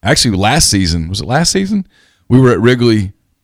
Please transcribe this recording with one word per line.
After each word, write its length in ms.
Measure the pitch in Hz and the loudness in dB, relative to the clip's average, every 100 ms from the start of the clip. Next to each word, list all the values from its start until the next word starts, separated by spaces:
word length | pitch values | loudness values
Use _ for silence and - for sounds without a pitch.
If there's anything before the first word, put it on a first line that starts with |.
Actually, 340 | 101 156 131 95 | 0 -2 0 0
last 320 | 104 147 - | 0 0 0
season, 380 | 104 92 85 80 | 0 -2 -4 -6
was 120 | 101 | -8
it 60 | - | -4
last 260 | 135 170 | -2 -2
season? 340 | 190 196 208 185 _ _ _ _ | -2 -4 -4 -6 _ _ _ _
We 140 | 123 | 4
were 100 | 127 | 4
at 80 | 101 | 4
Wrigley. 520 | 113 127 120 107 95 - _ _ | 2 2 2 0 -2 -10 _ _